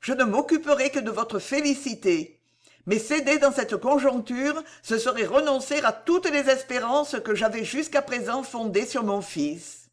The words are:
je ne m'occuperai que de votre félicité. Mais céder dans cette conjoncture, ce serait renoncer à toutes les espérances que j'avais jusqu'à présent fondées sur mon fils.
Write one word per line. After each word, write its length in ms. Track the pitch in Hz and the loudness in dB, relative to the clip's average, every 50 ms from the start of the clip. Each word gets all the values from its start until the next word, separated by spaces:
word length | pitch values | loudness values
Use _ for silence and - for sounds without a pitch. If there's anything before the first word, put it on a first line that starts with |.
je 120 | - 240 262 | -6 -2 0
ne 100 | 254 254 | 2 2
m'occuperai 640 | 214 196 277 294 - 330 311 320 294 285 277 262 269 | 2 2 2 2 2 2 2 4 2 2 4 2 0
que 100 | 269 277 | 0 -2
de 120 | 214 226 | -2 -2
votre 260 | 196 208 233 226 214 | -2 -2 -4 -2 -4
félicité. 1040 | 190 - - 269 294 294 285 277 277 - 262 220 - - 190 170 156 160 - - _ _ _ _ _ _ _ _ _ _ | -6 -4 -2 -2 0 2 2 0 0 -2 -6 -8 0 2 2 2 2 0 -6 -12 _ _ _ _ _ _ _ _ _ _
Mais 100 | 175 208 | 0 0
céder 400 | 220 220 - 294 311 262 277 302 | 0 0 0 0 0 2 2 4
dans 140 | 294 277 277 | 4 4 4
cette 260 | 277 269 226 - 214 | 2 0 -2 -2 -4
conjoncture, 840 | 190 220 262 294 277 254 269 254 247 220 - 247 247 269 294 302 320 311 - - - | -2 0 2 2 4 4 2 2 0 -2 -4 -4 -2 -2 -2 -2 -4 -8 -12 -18 -18
ce 160 | - - 226 | -6 -2 -2
serait 280 | 220 226 254 262 277 302 | 0 0 -2 0 0 -2
renoncer 540 | 214 233 285 302 294 269 262 - - 294 294 | 2 2 2 4 4 0 0 -2 -2 -2 0
à 100 | 262 226 | 2 0
toutes 380 | - - - 330 339 359 370 339 | 0 0 0 2 2 2 2 2
les 200 | 285 285 262 269 | 0 2 4 4
espérances 640 | 262 262 262 - 247 247 226 233 262 294 294 - 262 220 - | 2 2 0 -4 -4 -4 0 0 0 0 0 0 -4 -6 -2
que 120 | 220 208 | -2 0
j'avais 280 | 196 220 220 214 226 - | 0 0 0 0 -2 -6
jusqu'à 380 | - 240 285 302 - - 277 | -4 -4 -4 -4 0 -2 -2
présent 400 | 277 - 254 240 - 233 240 269 | -2 0 -4 -4 -4 -4 -4 -4
fondées 460 | 254 - - 233 226 214 185 202 247 | -6 -6 -8 -6 -4 0 0 0 0
sur 160 | 247 - 254 220 | 0 -2 -2 -2
mon 180 | 208 202 202 | 0 -2 -2
fils. 640 | 190 - - 160 143 147 160 170 - - - - - _ | -4 -6 -4 -2 -2 -2 -4 -6 -12 -16 -18 -18 -20 _